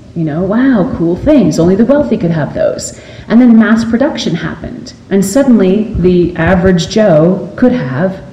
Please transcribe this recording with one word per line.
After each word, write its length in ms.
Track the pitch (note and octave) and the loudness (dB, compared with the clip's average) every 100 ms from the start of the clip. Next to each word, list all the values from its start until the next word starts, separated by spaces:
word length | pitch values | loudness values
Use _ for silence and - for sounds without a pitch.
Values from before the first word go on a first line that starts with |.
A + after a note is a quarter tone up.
| - E3+ | -14 -8
You 80 | |
know, 200 | D#3 D3+ | -6 -4
wow, 500 | F#3+ A3 C4+ A#3 E3+ - | -2 0 0 0 0 -2
cool 180 | E3 F3+ | -4 -2
things. 420 | - D4+ F3 D3 | 0 2 2 2
Only 160 | E3+ F#3+ | 2 2
the 100 | A3+ | 2
wealthy 320 | C#4+ C#4+ A3 | 2 0 -2
could 140 | E3+ | -2
have 220 | D#3+ C#3 | -2 -4
those. 480 | - - - - - - - - | -4 -4 -4 -10 -16 -20 -20 0
And 140 | A3+ | 4
then 160 | B3 A3 | 6 6
mass 260 | G#3 A3 | 4 2
production 520 | A3+ A#3+ D4 - G3 E3 | 0 -2 -2 -2 -6 -6
happened. 580 | D#3+ D3 - - - - - | -6 -10 -14 -14 -16 -20 -4
And 160 | G3 F#3 | -2 0
suddenly, 680 | C4+ C4+ A3 F#3 G#3 G#3+ - | 0 2 4 2 0 -2 -2
the 400 | F3 F3+ E3 - | 0 2 0 -2
average 520 | E3 F#3 F#3+ F3 D#3+ | 0 2 2 0 0
Joe 640 | A3 G#3+ D#3 E3+ - - - | 0 2 4 2 0 -6 0
could 160 | B3 | 0
have 520 | B3 C3 C3 F#3 - - | 0 -2 -4 -4 -6 -14